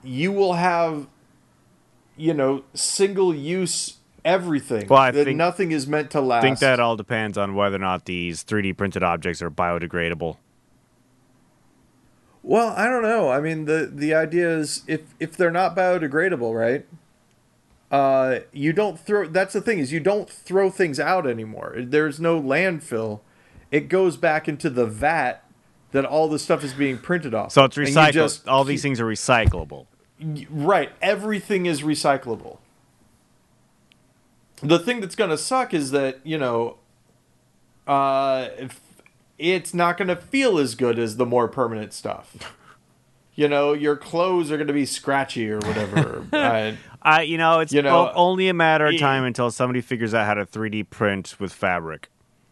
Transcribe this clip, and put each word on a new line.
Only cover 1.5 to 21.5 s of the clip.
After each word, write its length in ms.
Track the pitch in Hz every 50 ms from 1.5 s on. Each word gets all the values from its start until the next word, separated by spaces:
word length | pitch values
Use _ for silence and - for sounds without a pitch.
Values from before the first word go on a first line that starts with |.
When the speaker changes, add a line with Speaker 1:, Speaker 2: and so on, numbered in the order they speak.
| _ _ _ _ _ _ _ _ _ _ _ _ _
Speaker 1:
you 180 | - 160 160 160
know, 300 | 147 135 131 139 135 - _ -
single-use 1200 | - - - - - 196 196 196 190 190 180 165 147 139 156 175 190 185 165 - - - - - _ _ _ _ - _
everything. 640 | 156 180 190 180 175 156 135 - - 127 107 101 98
Speaker 2:
Well, 100 | 135 135
I 120 | 135 127
Speaker 1:
That 120 | 123 143 147
Speaker 2:
think, 100 | - 147
Speaker 1:
nothing 340 | 151 165 180 175 - 196 165
is 160 | 160 151 131
meant 240 | 139 151 151 147 139
to 80 | - 151
last. 220 | 135 127 120 117
Speaker 2:
think 160 | 120 135 135 -
that 220 | 139 135 127 120
all 160 | 120 117 117
depends 420 | 107 104 _ 123 110 110 104 92 104
on 160 | 101 98 98
whether 220 | 101 101 101 98
or 40 | 95
not 260 | 95 95 92 87 _
these 360 | - 90 87 87 87 82 80
three 200 | - - 110 107
D 100 | 98 95
printed 300 | 87 - 101 98 85 95
objects 380 | 92 87 85 85 78 92 82 -
are 100 | 90 85
biodegradable. 880 | 76 - 90 87 87 85 85 82 - 87 85 85 85 78 87 82 73 _ _ _ _ _ _ _ _ _ _ _ _ _ _ _ _ _ _ _ _ _ _ _ _ _ _ _ _ _ _ _ _ _ _ _ _ _ _ _ _ _
Speaker 1:
Well, 320 | - 123 151 220 233 220 -
I 100 | 180 208 240
don't 140 | 254 240
know. 280 | 226 214 233 226 180 139
I 100 | 123 143
mean, 260 | 147 160 160 156 156
the, 220 | 147 156 160 147 -
the 220 | - 143 147 151 156
idea 360 | 160 160 156 160 175 175 170 165 160
is 240 | 151 143 - - - -
if, 140 | 160 151 - - - _
if 160 | 165 160 -
they're 160 | - 180 170
not 240 | 165 175 190 170 170
biodegradable, 840 | 190 185 180 180 180 156 143 135 156 175 190 180 131 117 113 113 113
right? 260 | 113 117 127 147 - _ 170 - _ _ _ _ _ _ _ _ _ _ _ _ _ _ _ _ _ _
Uh, 520 | 139 139 135 135 135 135 131 131 127 110 - -
you 200 | - 147 139 156
don't 260 | 160 196 214 202 160 160
throw, 300 | - - 208 208 190 156
that's 240 | 160 185 190 190
the 80 | - 208
thing, 180 | 196 240 226 180
is 140 | 139 123
you 80 | 156 165
don't 280 | 143 185 202 208 180 -
throw 420 | - - - - 180 190 196 190
things 280 | 185 - 190 165 135 143
out 280 | 143 156 185 185 165
anymore. 480 | 131 117 113 110 110